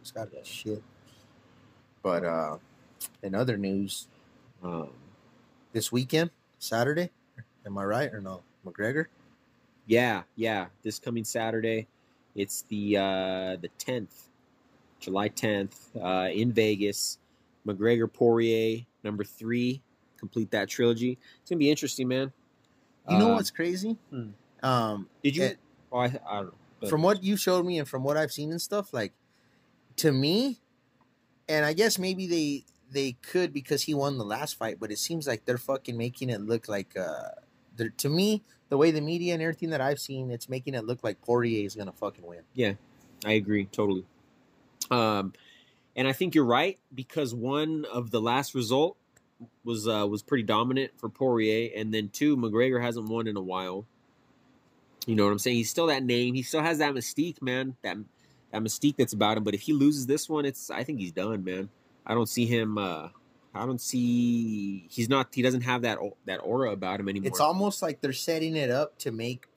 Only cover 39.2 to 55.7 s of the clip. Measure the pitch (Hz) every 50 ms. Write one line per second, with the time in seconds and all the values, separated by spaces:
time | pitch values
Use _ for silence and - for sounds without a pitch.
39.2 | 175 175 170 160 160 165 160 - 170 165 160 139 131 143 147 - - - 135 131
40.2 | 131 127 120 120 - - 127 131 127 147 135 120 110 110 123 - - 110 101 -
41.2 | - - 120 123 120 117 113 107 104 98 - 107 101 92 - - 107 101 - -
42.2 | 90 87 87 85 - _ - 127 120 101 98 - - - _ - - - - -
43.2 | - 107 110 110 98 101 104 104 98 98 - - 107 101 95 92 95 - _ _
44.2 | _ _ _ _ _ _ _ _ _ _ _ - - - 127 120 113 110 107 101
45.2 | 98 95 - - - - - - - _ _ _ _ _ - 120 127 135 131 -
46.2 | 185 180 139 156 139 117 117 131 160 196 190 - _ _ 131 123 131 - - 160
47.2 | 143 120 117 120 113 131 139 147 156 156 160 156 147 104 - 123 120 110 110 113
48.2 | 110 117 120 135 139 - - 131 120 107 127 135 156 185 - _ _ _ _ _
49.2 | _ _ _ - 117 - _ _ - 117 117 107 101 113 110 104 104 104 104 104
50.2 | - - 147 127 110 101 110 107 120 127 131 135 135 - - - - 110 - -
51.2 | 135 131 120 113 110 110 110 113 117 117 - 107 110 110 107 110 107 104 - -
52.2 | 143 151 147 127 117 113 104 113 123 131 127 123 120 120 117 120 110 107 110 117
53.2 | 113 110 104 101 92 92 92 92 92 92 92 98 113 - _ _ _ _ _ _
54.2 | _ _ _ _ _ _ _ _ _ _ _ _ _ _ _ - - - 113 107
55.2 | 101 101 104 104 - 127 123 117 113 -